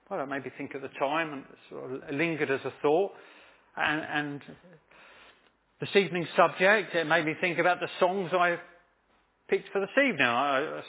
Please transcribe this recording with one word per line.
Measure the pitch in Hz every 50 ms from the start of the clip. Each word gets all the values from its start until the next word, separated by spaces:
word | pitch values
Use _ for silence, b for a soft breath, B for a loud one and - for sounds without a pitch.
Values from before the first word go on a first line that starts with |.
| _ -
Well, | 196 175
that | 139 135
made | 139 139 131
me | 127 - -
think | 139 - -
at | 135
the | 135 131 - -
time, | 147 135 147 160 165 156 147
and | 135 135
it | - - - - -
sort | - 139 139 131
of | 131 139 - - 143
lingered | 139 165 170 160 143 151 127
as | 139 127 -
a | 131 - -
thought. | - 147 151 170 202 190 B B B B B B B B B B B _ _ 175
And, | 160 160 151 156
and | - - 156 147 147 147 143 139 - - - - - 180 175 151 _ B B B B B B B B B B B B B _ _ _ _ _ _
this | 143 - -
evening's | 202 196 156 165 180 160 - -
subject, | - 175 165 - - 185 190 214 220 175 - -
it | 170 160 151
made | 160 170 156
me | 156 156 -
think | - 175 165 170
about | 165 180 175 175
the | 175 - - -
songs | 190 175 190 202 185 151 185
I | 180 175 175 175 165 - - - _ _ _ _ _ _ _ _ _ _ _ _ _ _ -
picked | 196 196 185 -
for | - 202
this | 196 190 - 262
evening. | 285 262 190 135 135 120
I, | 117 123 139 143 139 131
I | 151 151 151 151 -